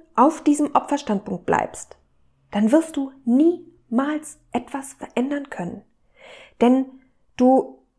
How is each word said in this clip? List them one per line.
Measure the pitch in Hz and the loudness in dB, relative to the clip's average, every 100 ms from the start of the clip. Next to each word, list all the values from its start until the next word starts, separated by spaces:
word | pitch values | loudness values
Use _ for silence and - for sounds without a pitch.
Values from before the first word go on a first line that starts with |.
| - - | -4 2
auf | 269 320 | 2 2
diesem | - 294 285 - | 0 0 0 -2
Opferstandpunkt | - 285 - 202 - 180 - | -2 -4 -2 -4 -6 -8 -2
bleibst, | - - - - - _ _ _ _ _ | -2 -2 -8 -20 -20 _ _ _ _ _
dann | 202 214 | -2 2
wirst | 302 320 285 | 2 2 -6
du | 269 - 233 | -8 -6 0
niemals | 247 330 359 - _ _ 233 277 302 - - _ | 2 2 0 -8 _ _ -4 -2 -4 -8 -20 _
etwas | 254 - 277 269 | -10 -8 -12 -12
verändern | - - - 269 285 269 | -16 -10 -6 -4 -6 -8
können. | - 175 202 - _ _ _ - - - - | -10 -10 -12 -18 _ _ _ -20 -20 -20 0
Denn | 240 262 262 - _ _ _ - | 2 2 -2 -10 _ _ _ 2
du | 247 262 - - _ | 4 4 2 -8 _